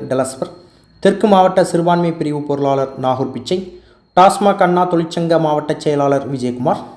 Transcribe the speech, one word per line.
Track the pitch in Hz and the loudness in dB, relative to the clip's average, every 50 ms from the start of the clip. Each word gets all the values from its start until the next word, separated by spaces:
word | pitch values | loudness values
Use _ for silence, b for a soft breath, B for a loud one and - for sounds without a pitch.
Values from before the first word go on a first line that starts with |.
| 135 | -6
டெலஸ்வர், | 131 127 131 127 - - - - - - b b b b b b b _ _ - | -4 -2 -2 -2 -4 -6 -8 -10 -10 -10 b b b b b b b _ _ 0
தெற்கு | 196 - - - | 0 2 2 2
மாவட்ட | 208 202 185 185 185 185 196 175 - | 4 4 4 4 4 4 2 0 2
சிறுபான்மை | - 170 170 175 175 175 170 170 160 | 0 0 0 2 2 2 0 -2 -2
பிரிவு | 165 151 147 147 147 147 | -2 -4 -4 -4 -4 -4
பொருளாளர் | - 143 143 143 139 135 135 135 131 - - 131 | -4 -2 -2 0 0 0 0 -2 -4 -6 -4 -2
நாகூர் | 131 127 123 131 120 | -2 0 -2 -4 -6
பிச்சை, | - 120 120 - 185 190 190 B B B B B B B B _ _ | -6 -10 -6 -6 -6 -6 -6 B B B B B B B B _ _
டாஸ்மாக் | 180 185 190 185 - 175 196 190 190 185 | 6 6 6 4 4 0 0 2 2 2
அண்ணா | 175 175 175 180 175 | 2 2 2 0 0
தொழிற்சங்க | 175 165 165 160 - 175 170 165 170 156 160 | 0 -2 -2 -2 -4 -6 -2 0 0 2 2
மாவட்ட | 151 151 147 147 - 151 | 0 0 -2 -2 -4 -6
செயலாளர் | 151 - 156 147 143 143 139 139 139 139 147 | -4 -2 -2 0 0 2 2 0 0 -2 -4
விஜயகுமார், | 143 123 123 123 123 123 127 160 202 - - - - | -6 -4 -4 -6 -6 -2 -2 -2 -2 -2 -6 -14 -20